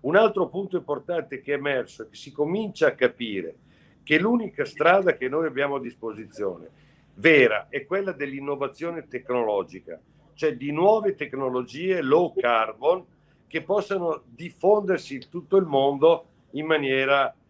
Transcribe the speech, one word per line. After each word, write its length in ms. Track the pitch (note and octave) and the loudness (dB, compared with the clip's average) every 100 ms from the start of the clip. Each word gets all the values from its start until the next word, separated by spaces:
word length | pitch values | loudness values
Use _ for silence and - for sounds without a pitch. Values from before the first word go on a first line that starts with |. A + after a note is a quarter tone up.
Un 140 | C3 F#3 | 4 4
altro 320 | A3 G3 E3+ | 4 2 -4
punto 300 | F3+ G3 F3 | -4 -6 -6
importante 640 | - D3 E3+ F3 C3+ C3+ | -4 -6 -4 -8 -6 -12
che 100 | C#3 | -6
è 40 | C#3+ | -4
emerso 460 | C#3+ C3 A2+ - | -2 -4 -4 -12
è 40 | A2 | -18
che 80 | - | -16
si 160 | - | -18
comincia 560 | C3+ D3+ F#3+ A3 - D3+ | -4 -2 -2 -6 0 0
a 80 | - | 2
capire 640 | B2 - A#2 G2 E2 - _ _ _ _ - | 0 0 -6 -6 -8 -12 _ _ _ _ 0
che 140 | D#3 | 2
l'unica 460 | G3 A#3+ G#3 - C3+ | 2 0 -2 -6 -6
strada 500 | - D#3 F#3+ F#3 - | 2 4 6 4 0
che 120 | B2+ | -2
noi 200 | D3 D#3+ | -2 -4
abbiamo 300 | C3 C#3+ C#3 | -2 -2 -4
a 40 | |
disposizione 880 | B2+ - A2+ G#2+ G#2+ G#2+ G2+ E2+ E2+ _ _ _ _ - | -8 -10 -12 -10 -14 -6 -6 -6 -16 _ _ _ _ 2
vera 500 | D3+ D3+ A#2+ G#2+ - | 6 8 6 4 -4
è 180 | C#3+ - | -10 -4
quella 240 | F#3+ G3 | -4 -4
dell'innovazione 960 | D3+ C#3+ C3+ C#3 C#3 C#3 C#3 E3 E3+ - | -6 -8 -8 -8 -4 -6 -6 -8 -8 -10
tecnologica, 920 | B2+ - B2 A2+ G2+ F2+ F2+ - E2 _ _ _ - | -12 -4 -2 0 -2 -4 -12 -16 -18 _ _ _ -4
cioè 200 | D#3 B2 | -4 -2
di 160 | C#3 | -6
nuove 440 | D3 F#3+ G#3+ G#3 G3 | 0 2 4 0 -4
tecnologie 880 | C#3 C3+ C3+ B2+ B2 C#3 F3+ F3+ | -8 -6 -4 -4 -6 -8 -4 -2
low 280 | C3+ D3+ F3 - | 2 2 2 -2
carbon 680 | A#2+ A#2 A2 A2 C#3 F#3 - _ _ _ _ | 0 2 0 -2 0 0 -4 _ _ _ _
che 160 | D#3+ | -10
possano 580 | D#3 G3+ G3 G3 E3+ D3+ _ | -2 -4 -2 -4 -4 -6 _
diffondersi 880 | A#2 E3+ - F#3 G#3+ F#3+ F3 - C#3 | -16 -16 -2 2 2 2 -4 -4 -14
in 120 | - | -12
tutto 300 | F3 - G3 | -14 0 0
il 80 | F3 | 2
mondo 600 | C#3 C#3 C#3 D#3 E3 - _ _ | 2 2 4 4 4 -2 _ _
in 160 | C#3 D#3 | -10 0
maniera 680 | D#3 C#3 C3+ C3+ C#3 C3 - | 0 2 0 2 2 2 -4